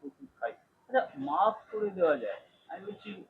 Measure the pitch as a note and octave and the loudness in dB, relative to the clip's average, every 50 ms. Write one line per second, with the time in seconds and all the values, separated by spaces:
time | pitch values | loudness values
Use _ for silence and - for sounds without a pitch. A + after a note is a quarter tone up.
0 | D3 C#3 - _ - - _ _ A#2+ - - - _ _ _ _ _ - B3 C4 | -12 -16 -16 _ -20 -20 _ _ -8 -8 -8 -10 _ _ _ _ _ 0 0 0
1 | B3+ - - C#3 C3+ C#3+ D3 E3+ G3 A3 G#3+ - - - A3+ G#3+ G#3 G#3 F#3+ F#3 | 0 0 -4 -8 -4 -2 2 4 4 4 4 2 -6 -8 -4 -4 -4 -2 2 4
2 | E3+ D#3+ D3 B2+ A2+ G#2 F#2+ - - _ _ _ _ - D#3+ F3+ G3 G3+ - - | 4 6 6 4 2 -4 -6 -8 -12 _ _ _ _ -16 -14 -12 -12 -12 -14 -12
3 | - G#3 G3+ F#3 - - | -12 -14 -14 -14 -14 -18